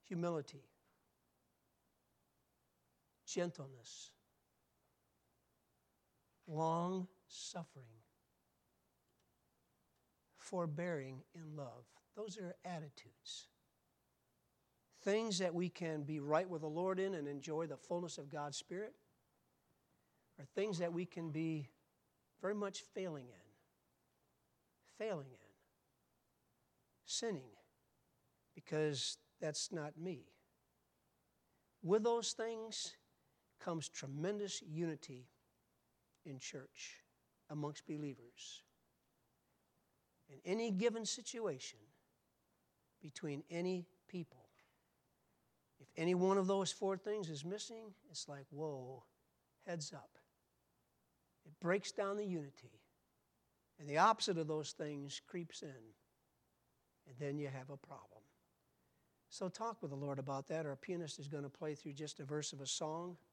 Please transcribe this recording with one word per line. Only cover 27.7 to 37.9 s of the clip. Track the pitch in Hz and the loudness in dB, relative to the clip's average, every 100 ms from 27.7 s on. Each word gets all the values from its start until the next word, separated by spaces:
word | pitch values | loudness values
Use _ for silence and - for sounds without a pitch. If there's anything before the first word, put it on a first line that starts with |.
| _ _ _ _ _ _ _ _ | _ _ _ _ _ _ _ _
because | - - 156 151 139 - - _ _ | -20 -2 2 4 2 -2 -4 _ _
that's | 156 147 - | -2 -2 -2
not | 170 151 156 | -2 -4 -4
me. | 175 143 - - _ _ _ _ _ _ _ _ _ _ _ _ _ _ | -6 -6 -10 -20 _ _ _ _ _ _ _ _ _ _ _ _ _ _
With | 170 214 | 4 6
those | 226 233 220 | 6 4 2
things | - 226 226 220 214 - - _ _ _ _ _ _ | -2 -2 -2 -4 -4 -6 -8 _ _ _ _ _ _
comes | - 165 143 | -2 -2 -2
tremendous | - 135 139 175 208 202 - | -6 -4 0 0 0 -2 -4
unity | 175 156 170 147 - 127 123 _ _ _ _ _ _ _ _ _ | -4 0 0 -2 -8 -12 -14 _ _ _ _ _ _ _ _ _
in | 165 135 | -10 -8
church | - 143 139 - - - _ _ _ _ - | -6 -8 -10 -12 -12 -12 _ _ _ _ -6
amongst | 151 147 147 | 0 0 -2
believers. | - | -4